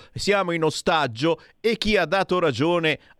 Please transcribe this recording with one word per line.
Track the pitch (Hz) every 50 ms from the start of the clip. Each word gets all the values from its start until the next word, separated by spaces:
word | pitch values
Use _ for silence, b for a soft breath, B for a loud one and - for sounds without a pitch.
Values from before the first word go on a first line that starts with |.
| B B B
"siamo | 120 - 185 202 196 185 175
in | 170 165 160
ostaggio" | 156 - - - 190 170 156 143 123 110 113 147 165 156 B B B B B
e | - 226 220
chi | - - 214 208
ha | 190 165
dato | 151 185 190 180 - 180 180
ragione | 170 151 120 104 147 170 175 170 165 156 139 - b b b b